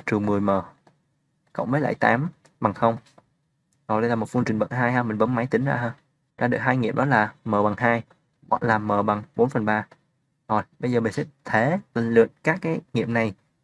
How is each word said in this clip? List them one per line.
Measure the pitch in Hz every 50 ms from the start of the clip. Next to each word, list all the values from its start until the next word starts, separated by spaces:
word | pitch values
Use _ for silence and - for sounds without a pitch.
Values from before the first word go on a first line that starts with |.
| -
trừ | - 113 104
mười | 104 104 101 101
M. | 101 98 98 95 92 - - _ _ _ _ _ _ _ _ _ _ _ _ _ _ _ -
Cộng | - 117 117
với | 131 147
lại | 139 113 113
tám | - - 113 113 123 147 180 - _ _ _ _ -
bằng | - 110 98
không. | - - 113 113 - - _ _ _ _ _ _ _ _ _ _ _ _ _ _ _ _ -
Rồi, | 110 107
đây | 113 117
là | 117
một | 113 107 -
phương | - 127 120
trình | - 110 107
bậc | 107 - 123
hai | 123 123 120
ha, | 123 127 120
mình | 113 107 104
bấm | 110 120 127
máy | 117 120 131
tính | - 113 135
ra | 139 135
ha. | 123 123 117 123 - _ _ _ _ _ _ _ -
Ra | 127 123
được | 120 107
hai | - 131 127 131
nghiệm | 117 107 -
đó | 113 131
là | 143 131 110 107 107 - _ -
M | 113
bằng | 107 104 104 107 104 -
hai | 123 117 117 117 - _ _ _ _ _ _ _ _ -
hoặc | 127 123 -
là | 117 110 107
M | 107 104 104 101 101
bằng | 107 104 104 107 - -
bốn | - 117 127
phần | - 123 107
ba. | 107 107 107 104 - - _ _ _ _ _ _ _ _ _ _ -
Rồi, | 110 107 - _ _ -
bây | - 127
giờ | 123 120
mình | 113 110 -
sẽ | - - - - _ -
thế | - - 110 117 139 175 202 - _ -
lần | 120 117 117 117
lượt | 117 113 - _ _ -
các | 156 165 185
cái | - 165 165 160 - _ -
nghiệm | 117 - 113 117
này | 117 113 107 98 _ _ _ _ _